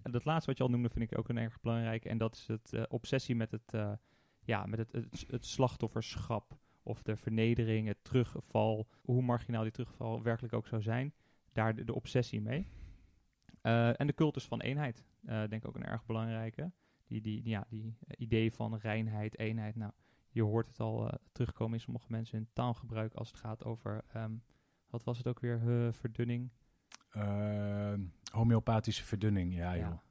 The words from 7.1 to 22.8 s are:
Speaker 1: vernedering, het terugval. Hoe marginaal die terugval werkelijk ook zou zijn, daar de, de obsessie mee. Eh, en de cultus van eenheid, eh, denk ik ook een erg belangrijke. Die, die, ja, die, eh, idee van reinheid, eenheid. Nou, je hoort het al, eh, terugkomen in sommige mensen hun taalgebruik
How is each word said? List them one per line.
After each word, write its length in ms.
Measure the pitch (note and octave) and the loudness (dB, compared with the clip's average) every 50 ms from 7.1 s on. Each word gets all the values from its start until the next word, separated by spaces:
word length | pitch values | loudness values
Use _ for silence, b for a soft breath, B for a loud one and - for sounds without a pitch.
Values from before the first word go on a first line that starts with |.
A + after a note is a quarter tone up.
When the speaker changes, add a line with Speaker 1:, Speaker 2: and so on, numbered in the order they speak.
| A2 | -4
Speaker 1:
vernedering, 720 | G#2+ - - A2 A2+ A2+ A2+ A#2 A#2 A#2 A2 A2 A2 A2 A2 | -4 -2 0 2 4 4 6 4 4 4 2 2 2 2 0
het 100 | G2+ - _ | -2 -4 _
terugval. 840 | - - B2+ A#2+ - - - - - - A2+ G#2+ A2 A2 G#2+ A2 b b b | 2 4 4 4 4 0 -6 -10 0 2 4 4 4 2 0 -2 b b b
Hoe 200 | b - B2 B2 | b 2 2 4
marginaal 420 | B2+ B2 A#2+ A2+ - - A#2+ A2+ A2 | 4 4 2 2 0 0 -2 0 0
die 80 | A2 | -2
terugval 500 | A2 - B2 - - - A#2 A2+ A2+ A#2 A2+ | -2 -4 -6 -8 -8 -8 -6 -4 -4 -2 0
werkelijk 300 | A#2 A2+ A2+ - A2+ A2+ | 0 0 0 -2 -4 -4
ook 140 | A2+ A2 - | -4 -4 -2
zou 140 | - A2 | -2 -2
zijn, 320 | G#2+ A2 A2+ A#2+ C3 C#3+ - b b b b b b b | 0 0 0 0 0 -2 -6 b b b b b b b
daar 240 | _ - G#2+ A2 A2 | _ 2 2 2 2
de, 80 | A2 A2 | 0 -2
de 100 | A2+ A#2+ | -4 -4
obsessie 480 | - - - - C3 A#2+ - - A2+ | -4 -4 0 2 2 2 2 0 -4
mee. 260 | G#2+ A2 A#2+ D3+ F#3+ B B B B B B B B B B B B _ _ _ _ - - - | -2 -2 -2 -4 -4 B B B B B B B B B B B B _ _ _ _ -20 -20 -4
Eh, 380 | - A#2 A2+ A#2 A#2 A#2 A#2+ - | 2 4 4 6 6 4 4 4
en 80 | C#3+ D3 | 2 0
de 60 | C#3+ | 4
cultus 320 | - D#3+ D3+ - - - | 4 4 2 2 0 -6
van 160 | - - - | -6 -6 -4
eenheid, 440 | - A#2 C3+ C#3+ D3+ C3 A2+ - - - _ _ - | -2 -2 -2 0 -2 -2 -4 -8 -12 -20 _ _ -8
eh, 120 | - A#2 A2 | -4 -2 -2
denk 140 | G#2+ G#2+ A2 | -2 -2 -4
ik 140 | A2 A2 - | -4 -6 -6
ook 80 | - | -6
een 100 | - - | -6 -6
erg 200 | - - A2+ - | -4 -4 -6 -4
belangrijke. 640 | - A2+ A2 A2+ A2+ A2+ A2+ A2+ A2+ A2 - D3 F3+ - b b b b b b | -4 -2 -2 0 -2 -2 -2 -4 -4 -6 -6 -6 -8 -8 b b b b b b
Die, 160 | _ - A2+ | _ -6 -4
die, 200 | A2 A2+ G#2+ G#2+ A#2 | -2 -2 -4 -2 -2
ja, 220 | A2+ A2+ G2+ - - | -2 -2 -2 -2 -4
die, 260 | - G#2+ G#2+ A2 A2 - - - | -8 -8 -6 -8 -8 -10 -12 -14
eh, 60 | - - | -8 -8
idee 340 | B2 A2+ A2 A2 A2 A2+ A2 | 0 2 4 4 4 4 2
van 220 | - A2+ A2 A2+ | 0 -2 -4 -4
reinheid, 640 | G#2+ - A#2 G#2+ A2 A2 A2 G#2+ G#2 G#2+ A2 - - | -4 -2 -2 0 0 0 0 0 -2 -2 -4 -2 -2
eenheid. 380 | A2+ A2 A2 A2+ G#2+ G#2+ A2 | -2 -2 0 -2 -2 -4 -4
Nou, 160 | A2+ A2 G#2 - b b b b b b b | -4 -6 -6 -8 b b b b b b b
je 140 | - A#2 A2+ | 0 2 4
hoort 240 | G#2 G#2 A2+ A2+ - | 4 4 2 2 0
het 120 | - - | -4 -4
al, 300 | A2+ A2+ A2 A2+ A2 - | -2 -2 0 0 0 -2
eh, 40 | - - - _ | -2 -4 -8 _
terugkomen 420 | _ - B2 - - - A2+ A2+ A2+ | _ -2 -2 -2 0 -2 -2 -2 -2
in 60 | A2+ | -4
sommige 260 | - - A#2+ A#2 - - | -4 -6 -8 -8 -6 -4
mensen 280 | A#2 A2+ A2+ A2+ - A2 | -4 -4 -4 -4 -4 -6
hun 120 | A2 A2+ _ | -6 -4 _
taalgebruik 600 | - B2 B2 A#2+ - | 0 0 0 0 -2